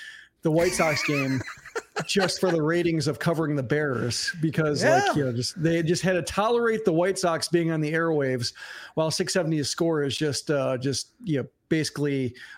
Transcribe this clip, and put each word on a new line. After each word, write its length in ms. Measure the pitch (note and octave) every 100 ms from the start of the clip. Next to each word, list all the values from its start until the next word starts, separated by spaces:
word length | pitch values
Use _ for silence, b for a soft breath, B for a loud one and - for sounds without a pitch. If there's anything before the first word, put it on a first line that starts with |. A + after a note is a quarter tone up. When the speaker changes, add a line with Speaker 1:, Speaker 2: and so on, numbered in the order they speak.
| B B B _
Speaker 1:
the 80 | E3
White 220 | D#3+ F3
Sox 300 | F3+ D#3+ C#3
game 380 | D#3 C#3+ C3+ C3 - - -
Speaker 2:
<laughs> 340 | - - - -
Speaker 1:
just 320 | G3+ F#3 -
for 120 | F#3
the 100 | E3
ratings 460 | D3+ E3+ E3+ D#3+ C3+
of 100 | -
covering 380 | E3+ D#3+ D3+ D3
the 60 |
Bears, 680 | A#2+ D3 D3 B2 B2 - - E3+
because, 440 | D#3+ - D#3 C#3+
like, 180 | C#4+ F4 G4+
Speaker 2:
Yeah. 60 |
Speaker 1:
you 100 | C4
know, 80 | C3
just, 280 | A#2+ B2 -
they 220 | D#3+ E3
just 200 | E3 F3
had 100 | F#3
to 100 | F3+
tolerate 640 | F3 - A3 A#3+ A#3 A3
the 80 | G3+
White 260 | E3 F#3 F#3
Sox 300 | F3 D#3+ -
being 240 | F3 E3
on 80 | D#3+
the 120 | D3+
airwaves 600 | D#3+ E3 D3+ C3+ B2+ A#2 - B B B
while 160 | - D#3+
six 220 | - E3+
seventy 260 | F#3+ D#3+ D#3+
The 60 |
Score 380 | C3 - E3 D#3
is 120 | C#3+ -
just, 340 | D3+ B2+ -
uh, 280 | C#3+ C3 B2+
just, 300 | C#3 B2 - _
you 140 | G3+ C#3
know, 60 | - _ -
basically 640 | D#3+ D3 D3 C#3+ C#3 B2+ - B